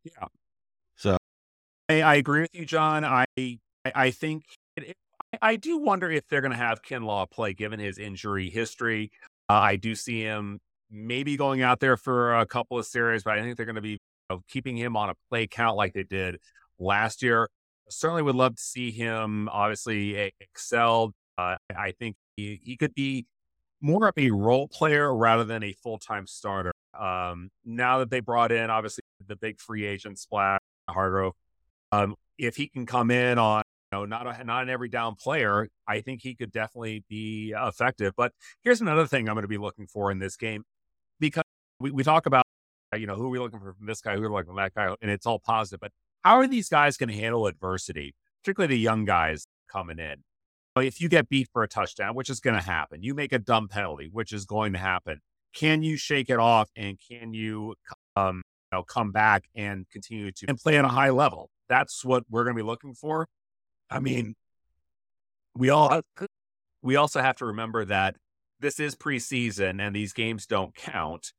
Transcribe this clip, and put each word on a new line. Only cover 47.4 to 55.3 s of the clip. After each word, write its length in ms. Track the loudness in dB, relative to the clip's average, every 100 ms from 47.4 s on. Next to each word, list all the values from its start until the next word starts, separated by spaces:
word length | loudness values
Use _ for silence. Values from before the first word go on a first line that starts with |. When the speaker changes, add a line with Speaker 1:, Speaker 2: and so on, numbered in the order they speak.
| 0
Speaker 1:
adversity, 680 | -2 -4 -4 -6 -10 -12 -14 _ _
particularly 320 | -6 0 2 4
the 40 |
young 240 | 4 2
guys 420 | 2 2 2 -2 -10 _ _
coming 280 | -10 -8 -10
in? 240 | -10 -12 _ _ _ _ _ -2
If 240 | -2 -2
you 80 | 4
get 200 | 4 4
beat 200 | 0 0
for 100 | 0
a 60 | 0
touchdown, 460 | -2 -6 -4 -6 -4
which 120 | -6
is 100 | -2
gonna 220 | 0 0
happen, 400 | 0 -4 -4 -8
you 120 | -8
make 180 | -6 -2
a 60 | -2
dumb 300 | 2 0 0
penalty, 400 | -4 -6 -6 -10
which 220 | -8 -6
is 120 | -8
going 280 | -6 -2 -2
to 60 | -2
happen, 400 | -2 -2 -4 -12 _